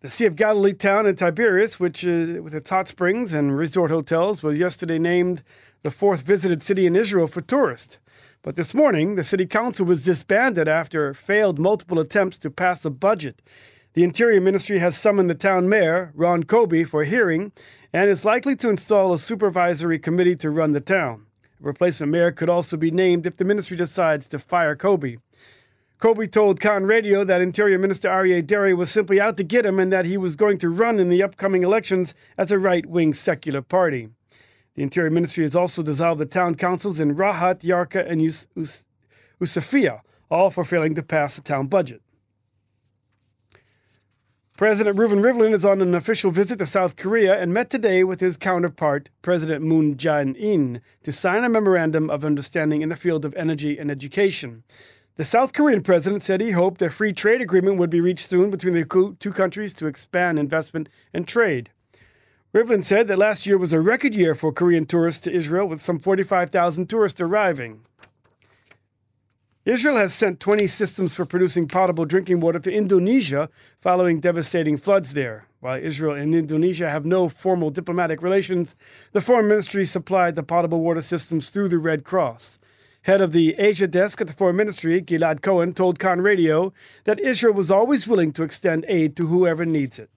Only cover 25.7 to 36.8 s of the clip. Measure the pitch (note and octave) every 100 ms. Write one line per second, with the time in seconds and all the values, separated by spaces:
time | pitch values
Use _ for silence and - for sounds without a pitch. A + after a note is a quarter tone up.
25.7 | _ _ _ A3+ G#3+ A3 G#3+ G#3 F#3 G#3
26.7 | G3+ F#3+ A3 G#3 G3+ G3 F3+ F3+ F3+ G#3
27.7 | F#3 G3 F#3+ F#3+ F#3 F#3+ F3+ D3+ G#3 G3
28.7 | F3+ F3 - F#3 G3 G#3 G3+ F3 A#3 G#3+
29.7 | F#3+ F#3 F#3+ E3+ G3 F#3 D3 G#3 G3+ E3+
30.7 | E3+ A3+ A3 F3+ F3 G3 - G3 F#3+ F3+
31.7 | A3 - F#3+ F3 - _ - F3+ G3+ F#3+
32.7 | F3+ E3 E3+ D#3+ C#3+ - D3+ - C#3 C3
33.7 | F3+ F3 C3+ A2 A2+ _ _ _ _ _
34.7 | - C#3 F3+ D#3+ E3 E3+ - D#3 D3 F3
35.7 | - D3+ C#3 E3+ D#3+ D3 F#3 F3+ D#3+ F3+
36.7 | F3+